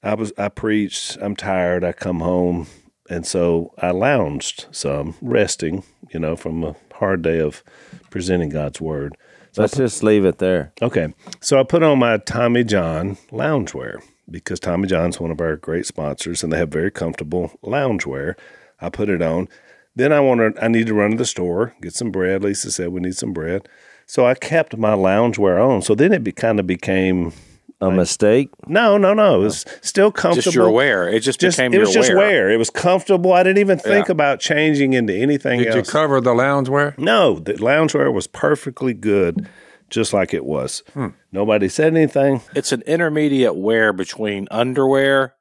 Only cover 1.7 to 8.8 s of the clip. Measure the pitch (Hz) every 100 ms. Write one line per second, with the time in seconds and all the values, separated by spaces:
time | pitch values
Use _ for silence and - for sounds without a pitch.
1.7 | 90 87 82 95 90 82 90 90 87 80
2.7 | - _ _ _ 87 85 92 87 82 85
3.7 | - 90 90 120 139 82 71 - - -
4.7 | - 143 71 73 - 123 120 98 - 82
5.7 | 92 - _ - 85 80 82 - 80 80
6.7 | 78 _ - 101 92 82 82 78 - _
7.7 | _ - - _ 92 90 90 80 76 73
8.7 | -